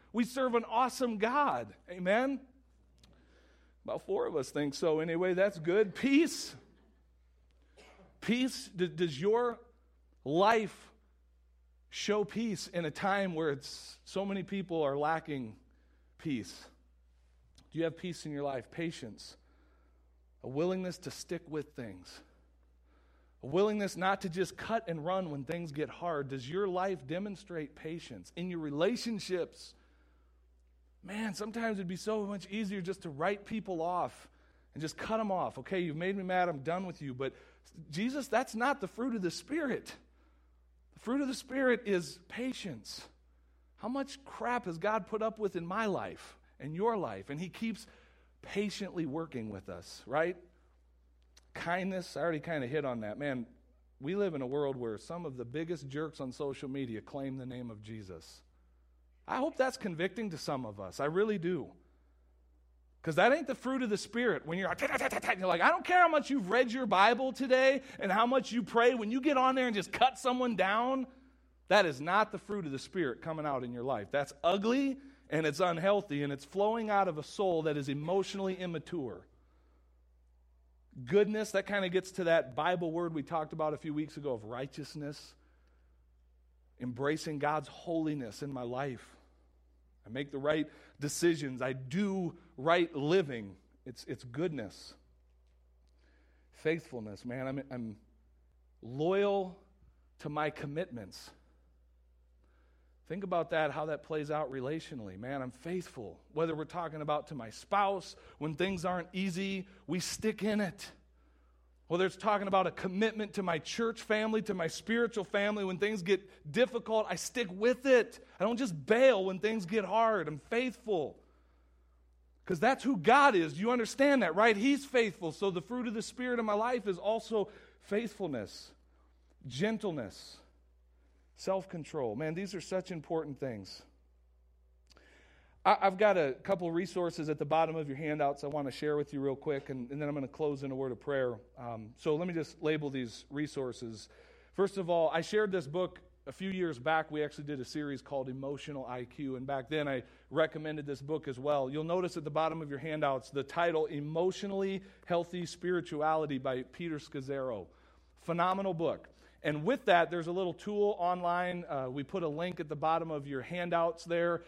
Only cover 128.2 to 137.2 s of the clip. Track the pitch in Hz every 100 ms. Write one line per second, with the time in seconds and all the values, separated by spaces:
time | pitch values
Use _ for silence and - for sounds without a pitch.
128.2 | 175 123 95 - - - _ _ _ _
129.2 | _ _ 131 123 208 226 208 151 98 -
130.2 | - - - _ _ _ _ _ _ _
131.2 | _ - - 190 180 170 139 156 120 110
132.2 | 156 165 196 190 - 185 - 170 - 160
133.2 | 147 131 135 107 95 - - _ _ _
134.2 | _ _ _ _ _ _ _ - - -
135.2 | - - _ _ - 208 196 190 208 185
136.2 | 143 123 - 185 170 170 190 185 170 165